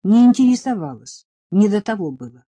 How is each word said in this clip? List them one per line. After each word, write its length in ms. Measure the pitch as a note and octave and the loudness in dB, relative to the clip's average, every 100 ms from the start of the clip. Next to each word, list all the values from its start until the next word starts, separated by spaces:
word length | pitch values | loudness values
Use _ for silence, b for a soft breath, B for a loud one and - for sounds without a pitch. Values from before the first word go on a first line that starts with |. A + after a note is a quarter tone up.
Не 220 | F#3 A3+ | 2 4
интересовалась. 1000 | B3 B3 B3+ B3 C4 A3 D3+ A2+ - - _ _ _ | 4 4 2 0 -4 -8 -10 -14 -20 -20 _ _ _
Не 160 | F#3 G#3 | 0 0
до 120 | G#3 | 0
того 300 | - G#3+ E3 | -6 -8 -8
было. 340 | C3 B2 B2 _ | -12 -18 _ _